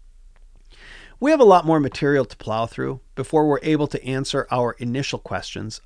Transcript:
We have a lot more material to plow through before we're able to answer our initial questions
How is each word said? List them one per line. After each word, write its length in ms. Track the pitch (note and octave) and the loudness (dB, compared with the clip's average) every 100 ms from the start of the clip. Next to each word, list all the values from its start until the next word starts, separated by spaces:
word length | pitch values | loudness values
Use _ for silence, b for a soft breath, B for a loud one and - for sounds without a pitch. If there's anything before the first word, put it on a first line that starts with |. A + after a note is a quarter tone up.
| - - - - - - - B B B B - | -20 -20 -20 -20 -20 -20 -20 B B B B -4
We 100 | C#4 | 0
have 80 | D#4 | 6
a 40 | |
lot 220 | A3+ F3+ D#3 | 8 8 6
more 140 | D#3+ | 2
material 440 | C#3 - D3 C#3+ | 0 -2 0 0
to 120 | A#2+ - | -2 -8
plow 260 | - A2 | -6 -4
through 360 | A#2 - C3 C3 - | -4 -6 -8 -8 -12
before 320 | - C3 D#3 D3+ | -10 -2 0 2
we're 140 | C#3 | 0
able 260 | D#3 D3+ D3 | 0 0 -2
to 140 | - | -6
answer 420 | B2+ C3 C#3 C#3 - | -6 -6 -4 -4 -2
our 220 | B2+ A#2+ - | -2 -2 -4
initial 400 | A#2+ C3 - A#2+ | -6 -4 -6 -8
questions 640 | - F#2 - F#2+ G#2+ - | -8 -10 -8 -10 -12 -14